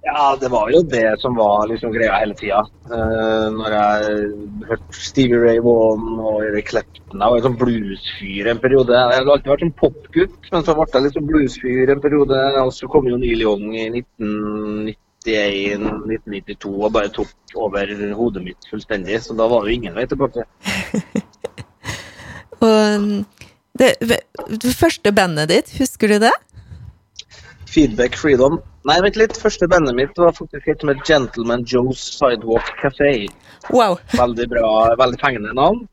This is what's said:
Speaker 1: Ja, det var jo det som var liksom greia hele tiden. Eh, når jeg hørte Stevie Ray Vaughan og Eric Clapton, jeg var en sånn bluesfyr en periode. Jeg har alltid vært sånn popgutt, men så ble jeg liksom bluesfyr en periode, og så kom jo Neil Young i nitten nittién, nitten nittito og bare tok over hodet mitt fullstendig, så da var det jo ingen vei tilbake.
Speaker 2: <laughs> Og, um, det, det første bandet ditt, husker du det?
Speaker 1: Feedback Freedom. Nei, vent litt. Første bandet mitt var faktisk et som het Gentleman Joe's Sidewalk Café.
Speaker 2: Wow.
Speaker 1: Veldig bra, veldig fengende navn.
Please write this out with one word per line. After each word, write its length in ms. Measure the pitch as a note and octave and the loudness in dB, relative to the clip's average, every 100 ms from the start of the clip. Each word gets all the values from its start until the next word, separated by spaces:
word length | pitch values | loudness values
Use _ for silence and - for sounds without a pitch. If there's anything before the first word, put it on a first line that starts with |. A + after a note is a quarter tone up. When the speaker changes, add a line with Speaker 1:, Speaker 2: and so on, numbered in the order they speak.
Speaker 1:
Ja, 300 | D3+ D3 C#3+ | -4 0 0
det 140 | C3+ B2+ | 0 -2
var 160 | B2 A2 | 0 2
jo 120 | D#3 | 2
det 380 | E3 B2+ A2 G#2+ | 2 0 0 0
som 160 | C3+ A#2+ | -2 2
var 320 | G#2 G#2 G#2+ | 2 2 0
liksom 240 | A2+ A#2+ | -4 -4
greia 220 | A2 A2 G2 | -2 0 0
hele 160 | G#2+ | -2
tiden. 320 | G2 G#2 G2 G#2+ _ - | -4 -2 0 -2 _ -10
Eh, 540 | A#2 A2 A2 A2 A2 A2 | -4 -2 -2 0 0 -2
når 160 | A2 A2 | -4 -2
jeg 640 | G#2+ G#2 G#2+ G#2+ G#2+ G#2 G#2 G#2 G#2 A2 | 0 2 2 0 -2 -4 -6 -12 -14 -6
hørte 300 | A2+ - - | -8 -8 -14
Stevie 400 | - - C3 A#2+ | -6 0 2 4
Ray 220 | A#2 A#2 | 4 4
Vaughan 580 | A#2+ A#2 A2 A2 A2+ A2+ | 4 4 4 2 -2 -4
og 220 | A2 G#2+ | -2 -2
Eric 240 | G#2+ G#2 G#2 | -2 -4 -2
Clapton, 480 | A#2 - - - G2 | -4 -6 -20 -16 -2
jeg 100 | G#2+ | 2
var 60 | A#2+ | 4
en 80 | |
sånn 120 | B2+ A#2 | 2 0
bluesfyr 920 | A#2+ A2+ G2+ F#2+ - - G2 G2 G#2 | 0 0 -4 -8 -12 -12 -10 -4 -2
en 80 | A#2 | 0
periode. 320 | B2+ C3+ A#2+ | 2 4 4
Jeg 240 | A#2+ B2 | 4 4
har 160 | B2+ C3+ | 2 4
alltid 220 | C#3+ C3+ | 2 2
vært 100 | C#3+ | 0
sånn 140 | E3+ - | 0 0
popgutt, 560 | D3+ - - D#3+ F#3 - - | 0 0 -4 -2 -2 -4 -6
men 140 | F3+ | -4
så 100 | D3+ | 0
ble 140 | D#3 D#3 | 0 2
jeg 140 | B2+ C#3 | 2 0
liksom 220 | C#3+ D3 | -2 -2
bluesfyr 640 | D#3 C3+ - B2+ B2+ C3 | 0 0 -2 -4 0 2
en 80 | C#3+ | 2
periode, 380 | C#3+ D3 C3+ C3+ C3+ C#3 | 2 2 2 2 2 0
og 80 | C3 | -2
så 160 | - B2+ | -4 0
kom 160 | D#3 B2+ | 2 2
jo 100 | A#2+ | -2
Neil 260 | B2 A2+ | -2 0
Young 260 | A2 G2+ G#2 A2+ | 0 0 -4 -6
i 100 | A2 | -6
nitten 1000 | A#2+ B2+ _ G#2+ G#2 G#2+ G#2+ G#2+ G#2+ G#2+ | -6 -10 _ -6 -4 -6 -6 -8 -6 -8
nittién, 960 | G#2+ _ _ A#2 A2 G2+ G2 G2+ G#2 G#2+ G#2+ G#2+ | -10 _ _ -4 0 0 0 -2 -2 -4 -6 -8
nitten 240 | A2 - | -8 -8
nittito 400 | G2 - G#2 G2+ G2 | -12 -12 -14 -10 -2
og 100 | G#2 | 0
bare 160 | A2 G2+ | 0 -2
tok 220 | - G#2 _ _ | -6 -10 _ _
over 320 | F#2 G#2+ G2 G2+ G#2 G#2 G2+ | -6 -4 -4 -6 -6 -8 -2
hodet 240 | A#2 G2 | -4 -4
mitt 160 | F2+ F2+ - | -12 -16 -14
fullstendig, 500 | G#2+ - G#2 F2+ A2 | -14 -8 -8 -4 -6
så 140 | - A2+ | -6 -2
da 80 | A2+ | 2
var 160 | A#2+ | 2
det 80 | G#2 | 0
jo 80 | A#2+ | -4
ingen 160 | G#2+ | -6
vei 120 | F2+ B2+ | -8 -6
tilbake. 360 | C#3 C3+ A#2+ A2+ _ G3 G3 F#3 | -4 -4 -4 -12 _ -8 -8 -6
Speaker 2:
<laughs> 400 | G#3+ - - - _ - - - _ - - - - - - - - | -6 -6 -10 -10 _ -16 -16 -20 _ -12 -12 -14 -20 -20 -20 -20 0
Og, 80 | A3+ | 4
um, 560 | G#3+ G#3+ G#3 G#3 G3+ G3+ _ - _ _ | 4 4 2 0 -2 -6 _ -20 _ _
det, 200 | - B3+ - | 2 2 2
det 760 | A3+ - - - - A3 A#3+ B3 | -2 -2 -4 -18 -10 -6 -4 0
første 360 | E4 - G#3 | 0 2 0
bandet 360 | G#3 F#3 D#3 D#3 | 2 2 0 2
ditt, 200 | G3 - - | 2 0 -2
husker 340 | C4 - G#3+ | -4 0 2
du 60 | G#3 | 4
det? 160 | A3+ - _ - - - - - _ - - - - - | 4 2 _ -20 -20 -20 -20 -20 _ -20 -20 -20 -20 -20
Speaker 1:
Feedback 500 | - - C#3 A2 B2 - | -2 2 2 2 -2 0
Freedom. 420 | - C3 C3+ E3 - - | 2 4 4 2 -8 -8
Nei, 180 | C3+ E3 | 0 2
vent 160 | G3+ G#3 | 2 2
litt. 220 | A3 - | 0 2
Første 280 | G#3+ - E3+ | -2 0 2
bandet 300 | F3+ D3 A#2+ | 4 2 0
mitt 220 | C#3 - | -2 4
var 160 | E3+ E3 | 2 2
faktisk 320 | - C#3+ - | -12 -10 -4
et 140 | D3 | -2
som 80 | D3+ | -2
het 80 | C#3 | -2
Gentleman 640 | - D3+ B2 - A#2 A#2+ | 2 2 2 -4 -4 -2
Joe's 380 | A#2+ B2 B2+ B2+ - | 0 0 0 -4 -10
Sidewalk 600 | - C#3 A#2 A2 A2+ - - | 0 0 2 0 -2 -2 -4
Café. 520 | C#3 - C#3+ C3 G2+ - - - - | -6 2 2 2 -4 -12 -20 -20 0
Speaker 2:
Wow. 280 | B3 A3 E3+ - | 2 2 0 -2
Speaker 1:
Veldig 380 | A#3 B2 A#2 A#2+ | 0 0 0 -2
bra, 200 | A#2 A2+ A2 A2+ | 0 2 4 4
veldig 240 | A#2 B2+ B2 | 4 2 2
fengende 340 | C#3+ B2 G#2+ | -2 -2 -6
navn. 320 | A#2+ D#3 A#3 A3 | 2 2 2 -6